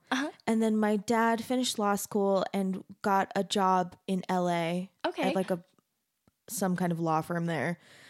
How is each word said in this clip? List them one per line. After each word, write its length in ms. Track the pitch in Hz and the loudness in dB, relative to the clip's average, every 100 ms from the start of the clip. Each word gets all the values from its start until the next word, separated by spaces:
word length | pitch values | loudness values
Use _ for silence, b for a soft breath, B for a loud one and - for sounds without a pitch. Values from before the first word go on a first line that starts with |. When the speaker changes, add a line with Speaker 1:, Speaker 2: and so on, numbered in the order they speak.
| _ | _
Speaker 1:
Uh-huh. 160 | 262 294 - - | -4 -4 -6 -2
Speaker 2:
And 160 | 226 | 0
then 140 | 220 214 | 2 2
my 200 | 208 214 | 2 0
dad 460 | 208 226 226 226 | 0 2 2 0
finished 340 | 233 254 247 - | -2 -2 -2 0
law 180 | 208 202 | 0 0
school 480 | - 214 196 196 - | -2 0 2 2 0
and 320 | 196 190 190 - - | -2 -2 -4 -10 -6
got 300 | 214 196 190 | 0 2 2
a 80 | 196 | -2
job 540 | 190 208 185 185 175 - - | -2 2 4 4 0 -6 -4
in 160 | 185 - | -4 -2
L 200 | 185 180 | 0 0
A 400 | 170 165 180 190 _ 320 | 0 0 -2 -6 _ -6
Speaker 1:
Okay. 160 | 349 190 | -2 0
Speaker 2:
at, 40 | |
like, 160 | 190 185 | 0 -2
a, 100 | 175 - _ _ _ _ _ _ _ - | -4 -6 _ _ _ _ _ _ _ -12
some 280 | 165 190 180 | -4 -2 0
kind 160 | 180 | -2
of 80 | 165 | -2
law 220 | 165 156 | 0 0
firm 240 | 156 170 170 | 0 -4 -2
there. 320 | 160 143 175 B B B | -2 -2 -4 B B B